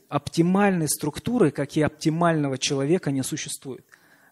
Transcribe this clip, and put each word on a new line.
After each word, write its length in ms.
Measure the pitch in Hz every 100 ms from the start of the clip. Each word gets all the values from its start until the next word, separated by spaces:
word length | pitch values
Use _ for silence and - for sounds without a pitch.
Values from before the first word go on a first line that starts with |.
| -
оптимальной 800 | 143 - - 175 190 202 180 151
структуры, 600 | - 160 - - 240 156
как 260 | 151 139 156
и 60 |
оптимального 760 | 143 - 160 165 170 160 143 127
человека, 540 | - 139 139 180 147
не 100 | 135
существует. 640 | 127 156 - - 139 120 _ - _ _ _